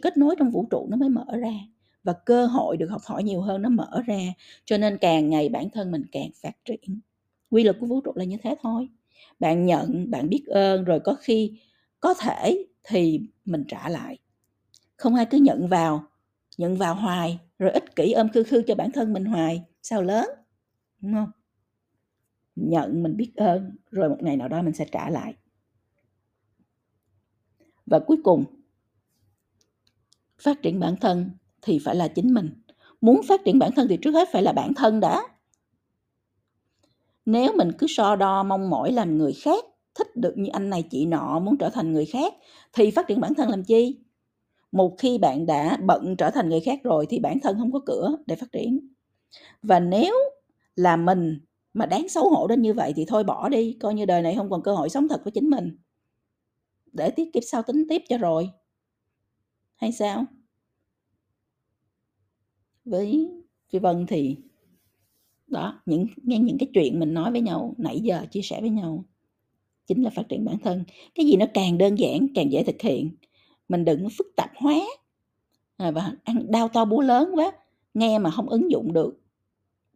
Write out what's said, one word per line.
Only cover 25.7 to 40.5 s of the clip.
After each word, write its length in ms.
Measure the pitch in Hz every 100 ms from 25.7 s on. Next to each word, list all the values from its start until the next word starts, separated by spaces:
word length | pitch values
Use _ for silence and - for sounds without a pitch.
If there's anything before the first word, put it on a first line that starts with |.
| _ _ _ _ _ _ _ _ _ _ _ _ _ _ _ _ _ _ _ _ _ -
Và 120 | 156
cuối 180 | 151 311
cùng, 200 | 202 160 139 - _ _ _ _ _ _ _ _ _ _ _ _ _ _ _ _ _ _
phát 240 | 285 285
triển 180 | 165 185
bản 160 | 170 185
thân 340 | 220 180 185 - _ _
thì 160 | - 156
phải 180 | 143 180
là 120 | 160
chính 260 | 170 240
mình. 160 | 240 160 - _ _ _ -
Muốn 200 | 226 392 -
phát 160 | 392
triển 140 | 202 262
bản 140 | - 277
thân 120 | 277
thì 80 | 170
trước 140 | 302
hết 180 | 311 359
phải 100 | 185
là 100 | 185
bản 220 | - -
thân 260 | 277 247 220
đã. 220 | 175 349 480 _ _ _ _ _ _ _ _ _ _ _ _ _ _ _ _ _ _ _ -
Nếu 260 | 226 262 415
mình 140 | 180 165
cứ 80 | 302
so 280 | - 208 202
đo 260 | 196 190
mong 280 | 196 190 190
mỏi 220 | 135 156
làm 260 | 247 180 156
người 140 | 151
khác 320 | 139 294 392 - _ _
thích 220 | - 440 -
được 180 | 180 -
như 140 | 196